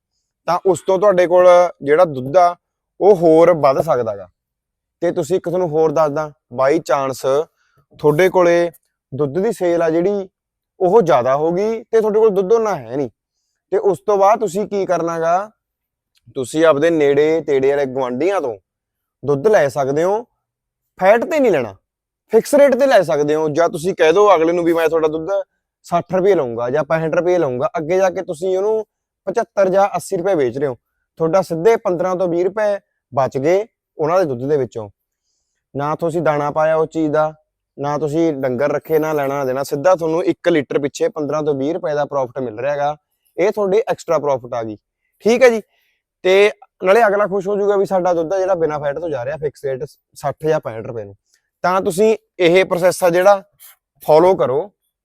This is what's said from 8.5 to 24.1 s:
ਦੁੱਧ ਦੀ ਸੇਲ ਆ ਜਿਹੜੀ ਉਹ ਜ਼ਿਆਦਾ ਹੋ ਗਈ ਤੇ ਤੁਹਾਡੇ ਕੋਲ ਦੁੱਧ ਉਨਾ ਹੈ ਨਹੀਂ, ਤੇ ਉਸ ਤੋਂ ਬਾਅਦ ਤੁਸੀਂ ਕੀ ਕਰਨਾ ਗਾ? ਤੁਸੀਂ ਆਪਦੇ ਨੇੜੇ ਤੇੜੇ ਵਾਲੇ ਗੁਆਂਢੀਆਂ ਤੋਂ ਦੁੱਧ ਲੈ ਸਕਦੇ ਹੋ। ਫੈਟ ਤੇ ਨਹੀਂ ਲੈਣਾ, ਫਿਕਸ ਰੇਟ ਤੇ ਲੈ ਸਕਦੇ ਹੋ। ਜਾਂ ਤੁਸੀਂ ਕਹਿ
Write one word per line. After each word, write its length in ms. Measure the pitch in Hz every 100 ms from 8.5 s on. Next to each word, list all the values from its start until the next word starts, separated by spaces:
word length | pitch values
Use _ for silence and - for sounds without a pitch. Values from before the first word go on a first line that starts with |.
| 170 170 - _ _ _
ਦੁੱਧ 240 | 135 147 151
ਦੀ 140 | 214
ਸੇਲ 300 | 190 180 170
ਆ 80 | 165
ਜਿਹੜੀ 380 | 160 185 202 185 _ _ _ _ -
ਉਹ 220 | 185 220
ਜ਼ਿਆਦਾ 340 | 165 143 123 139
ਹੋ 160 | 160
ਗਈ 300 | 175 208 226
ਤੇ 180 | - 226
ਤੁਹਾਡੇ 180 | 214 208
ਕੋਲ 120 | 220
ਦੁੱਧ 220 | 185 185
ਉਨਾ 220 | 226 220 165
ਹੈ 200 | 113 131
ਨਹੀਂ, 140 | 131 _ _ _ _ _ -
ਤੇ 80 | 190
ਉਸ 200 | 202 175 -
ਤੋਂ 100 | 202
ਬਾਅਦ 240 | 196 226
ਤੁਸੀਂ 260 | 208 180 196
ਕੀ 200 | 202 180
ਕਰਨਾ 340 | 175 165 165
ਗਾ? 300 | 165 175 214 _ _ _ _ _ _ _ _
ਤੁਸੀਂ 320 | 135 123 156 160
ਆਪਦੇ 240 | 143 160
ਨੇੜੇ 500 | 165 143 143 151 160
ਤੇੜੇ 300 | 156 135 135
ਵਾਲੇ 160 | 143 139
ਗੁਆਂਢੀਆਂ 540 | 127 123 123 170 196
ਤੋਂ 180 | 139 101 _ _ _ _ _ _
ਦੁੱਧ 220 | 131 143 139
ਲੈ 220 | 190 143
ਸਕਦੇ 360 | 147 135 143
ਹੋ। 200 | 175 214 247 _ _ _ _ _ _ -
ਫੈਟ 240 | 185 226
ਤੇ 160 | 254 311
ਨਹੀਂ 120 | 254
ਲੈਣਾ, 240 | 156 113 98 _ _ _ _ -
ਫਿਕਸ 260 | 220 -
ਰੇਟ 200 | 285 285
ਤੇ 120 | 240 277
ਲੈ 160 | 214
ਸਕਦੇ 320 | 165 147 147
ਹੋ। 140 | 156 156
ਜਾਂ 200 | 143 196
ਤੁਸੀਂ 260 | 165 170
ਕਹਿ 180 | 180 160